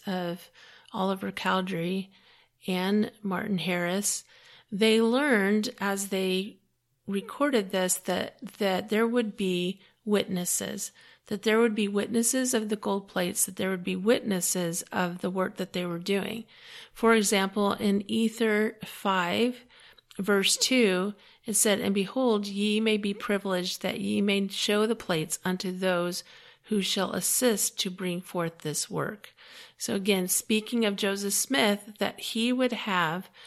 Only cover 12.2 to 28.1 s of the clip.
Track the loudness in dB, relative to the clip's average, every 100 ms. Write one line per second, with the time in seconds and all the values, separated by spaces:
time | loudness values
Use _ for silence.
12.2 | 2 0 0 0 0 -4 -2 -2 -2 -2
13.2 | -2 0 -2 -2 -2 -2 -4 -2 2 2
14.2 | 2 -2 0 -2 -2 -4 -4 -2 -2 -2
15.2 | -4 -2 -2 -4 -6 -4 -4 -4 -2 -2
16.2 | -2 -8 -12 -20 -20 -20 -18 0 4 6
17.2 | 4 2 2 2 0 2 2 0 0 0
18.2 | 0 2 2 2 0 -2 -14 -6 0 0
19.2 | 2 2 0 -2 -12 -20 -20 -20 _ -6
20.2 | 2 2 4 2 4 4 4 4 0 -6
21.2 | -16 -16 -4 0 2 2 2 0 0 0
22.2 | 2 2 0 -2 0 2 2 2 0 -4
23.2 | -2 -2 0 -2 -2 -4 -4 -4 -2 0
24.2 | 2 2 0 -2 0 2 2 0 0 -2
25.2 | -2 -4 -2 -2 -2 -2 0 0 0 -4
26.2 | -10 -20 -20 -18 -4 -2 0 0 -2 -2
27.2 | 0 2 2 2 -2 -2 -6 -4 -4